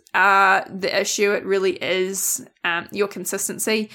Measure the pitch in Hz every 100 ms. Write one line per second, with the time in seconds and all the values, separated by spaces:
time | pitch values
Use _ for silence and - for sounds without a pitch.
0 | _ - 196 196 196 190 - 190 180 196
1 | 202 - 202 208 - 196 190 - - 185
2 | 185 190 - - - _ 175 170 - 202
3 | 202 190 180 196 - 214 - 220 214